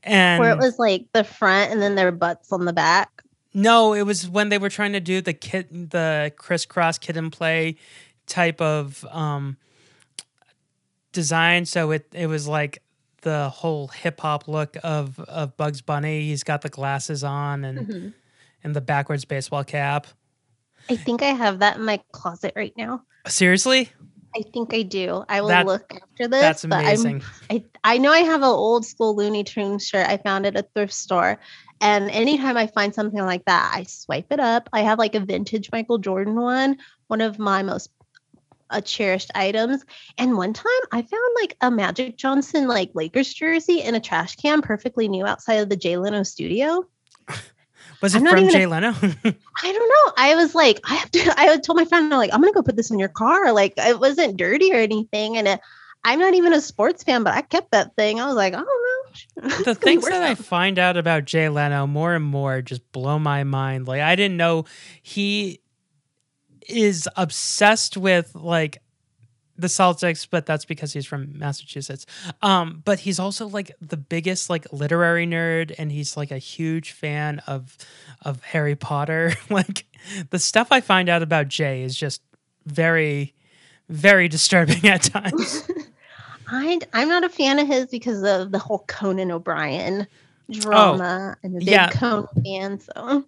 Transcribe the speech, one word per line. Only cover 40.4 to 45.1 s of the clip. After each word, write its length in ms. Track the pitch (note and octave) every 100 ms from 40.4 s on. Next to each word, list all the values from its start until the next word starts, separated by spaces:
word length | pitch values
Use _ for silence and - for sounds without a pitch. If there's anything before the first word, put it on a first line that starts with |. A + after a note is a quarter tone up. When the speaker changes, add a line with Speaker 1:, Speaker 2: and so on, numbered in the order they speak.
| F#3
Speaker 2:
time 180 | A3 A4 B4+ C5
I 80 | A#3+
found, 220 | A#3 G#4+ B4 A#4+
like, 160 | F#4+ -
a 100 | B3+
Magic 460 | A#3 F#3 F3+ B3+ A#3+
Johnson, 500 | C4+ C4+ C4+ D#4+ C4+
like, 200 | A#3+ F#3
Lakers 400 | E3+ D#3+ B3 C4+
jersey 480 | - D#4+ E4 D#4+ F4
in 140 | C4+ A#3
a 40 |
trash 380 | A3+ E3 E3+ -
can, 240 | D4 D4+
perfectly 480 | C#4+ G#3+ B3+ A#3+
new, 160 | A3